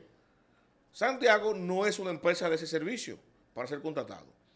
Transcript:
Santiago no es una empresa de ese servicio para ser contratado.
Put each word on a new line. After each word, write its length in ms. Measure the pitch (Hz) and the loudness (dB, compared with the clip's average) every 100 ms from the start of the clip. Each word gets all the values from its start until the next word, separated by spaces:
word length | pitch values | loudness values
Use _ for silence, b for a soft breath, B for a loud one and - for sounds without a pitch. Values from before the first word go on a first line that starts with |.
| - _ _ _ _ _ _ _ _ | -14 _ _ _ _ _ _ _ _
Santiago 640 | - 233 262 240 214 208 | -2 -2 2 6 6 4
no 320 | 202 180 185 208 | -2 0 2 2
es 140 | 208 | 0
una 100 | 190 | -4
empresa 400 | 160 170 170 175 | 0 2 2 2
de 60 | 160 | 0
ese 100 | 160 | 0
servicio 540 | 160 160 240 - 85 - _ _ | -4 -2 -6 -8 -12 -18 _ _
para 140 | - 127 | -10 -6
ser 120 | 143 | -6
contratado. 460 | 151 156 113 92 - _ _ | -4 -6 -6 -10 -18 _ _